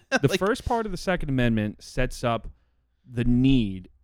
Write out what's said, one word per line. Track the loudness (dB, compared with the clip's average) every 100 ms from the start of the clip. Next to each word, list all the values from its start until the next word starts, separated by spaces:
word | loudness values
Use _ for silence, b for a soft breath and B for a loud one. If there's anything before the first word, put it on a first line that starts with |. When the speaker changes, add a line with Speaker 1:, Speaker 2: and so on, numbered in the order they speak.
| -2
Speaker 1:
<laughs> | 2
Speaker 2:
The | 2
Speaker 1:
Like | 2
Speaker 2:
first | 0 -2
part | -2 -2 -2
of |
the | -6
Second | -4 -4 -2
Amendment | 0 2 2 -2 -6
sets | -10 -4 -4 -4
up | -4 -4 -6 -18 _ _ _ _ -10
the | -2
need, | 2 4 4 4 2 -6 -14 _